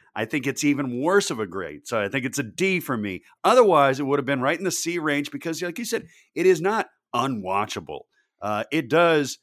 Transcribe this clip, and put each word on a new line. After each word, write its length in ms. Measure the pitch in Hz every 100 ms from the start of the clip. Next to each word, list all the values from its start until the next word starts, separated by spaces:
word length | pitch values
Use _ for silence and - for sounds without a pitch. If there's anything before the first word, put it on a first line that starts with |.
| _
I 100 | 104
think 220 | 110 151 135
it's 160 | 131
even 380 | 147 143 131 120
worse 320 | 156 196 -
of 80 | 120
a 60 | 98
grade. 400 | 95 80 73 -
So 120 | 113
I 80 | 101
think 160 | 135
it's 140 | 123 143
a 60 |
D 340 | 113 - 190 180
for 180 | 143 117
me. 280 | 101 90 - _
Otherwise, 560 | 170 247 214 156 135 135
it 60 |
would 160 | 135 143
have 60 | 127
been 160 | 135
right 140 | 131 170
in 60 |
the 60 | 185
C 300 | - 170 170
range 320 | 151 143 143
because, 280 | 139 170 160
like 200 | 175 202
you 40 |
said, 220 | 233 226 - _ _ 151
it 100 | 185
is 140 | 165
not 260 | 190 220 - _ _
unwatchable. 920 | 120 135 113 92 98 107 101 78 73 - _ _ _
Uh, 220 | 101 104 -
it 180 | 156 120
does 500 | 160 170 156 135 -